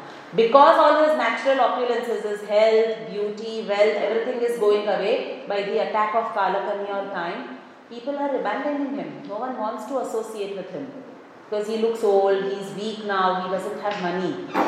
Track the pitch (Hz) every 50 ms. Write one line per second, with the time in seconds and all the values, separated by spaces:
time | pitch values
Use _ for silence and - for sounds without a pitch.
0 | - - - - - - 165 190 226 226 - 277 285 320 320 320 311 302 302 311
1 | 302 302 311 254 233 226 220 - 254 269 269 262 240 214 - 247 247 240 233 233
2 | 233 233 220 202 214 208 208 202 208 - 208 208 220 226 220 220 226 226 214 -
3 | - 180 190 208 208 208 208 208 226 226 226 220 196 190 202 202 208 220 - -
4 | - 208 226 226 233 254 247 240 240 233 - 185 208 208 208 208 208 208 185 175
5 | 190 208 254 - - - - - - 196 202 202 196 196 220 214 196 190 208 214
6 | 214 208 214 226 220 - - 208 190 185 190 202 - 214 202 202 202 202 202 196
7 | 196 196 196 180 170 175 202 247 254 - - - - - - - - - 233 240
8 | 233 277 285 277 285 277 262 226 185 202 220 269 285 294 285 277 285 254 - 185
9 | 165 151 143 - - 190 202 214 247 254 254 214 214 220 240 - - - 285 254
10 | 233 - - 220 220 - - 214 196 196 196 190 170 - - 147 135 127 123 127
11 | - - - - - - - - - - 214 208 208 214 226 220 220 226 226 -
12 | 226 202 196 196 196 196 196 190 185 - - - - - - 185 214 220 214 -
13 | 208 202 196 190 185 185 180 185 - 185 190 185 - 208 214 - - 208 190 185
14 | 185 175 175 185 185 165 139 - - - - - -